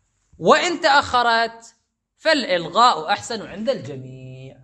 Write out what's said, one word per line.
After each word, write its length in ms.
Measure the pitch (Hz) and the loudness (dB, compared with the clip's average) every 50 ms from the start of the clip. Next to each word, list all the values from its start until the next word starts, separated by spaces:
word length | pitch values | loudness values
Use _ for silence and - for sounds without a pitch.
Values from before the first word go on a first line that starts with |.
| _ _ _ _ _ _ _ | _ _ _ _ _ _ _
وإن 440 | - 160 190 277 302 320 359 339 - | -2 4 4 4 4 4 0 -2 0
تأخرت، 920 | - 302 269 285 - - - 247 233 233 233 233 233 226 - - - - _ _ _ _ _ _ _ _ _ | 2 2 4 2 2 2 0 0 2 2 2 2 0 -2 -4 -10 -20 -20 _ _ _ _ _ _ _ _ _
فالإلغاء 920 | _ - 311 320 285 214 180 180 175 165 160 170 208 240 254 190 156 156 165 | _ 0 0 0 2 0 0 -2 -2 -2 0 2 4 4 4 4 2 -2 -4
أحسن 380 | 202 - - - 240 214 165 | -4 -4 -4 -8 -10 -10 -10
عند 220 | 131 151 190 220 277 | -12 -12 -6 -6 -6
الجميع، 880 | 254 180 - 135 139 131 127 127 127 131 127 131 131 131 131 135 131 - | -6 -6 -8 -12 -12 -14 -14 -16 -18 -18 -18 -18 -18 -18 -20 -20 -20 -18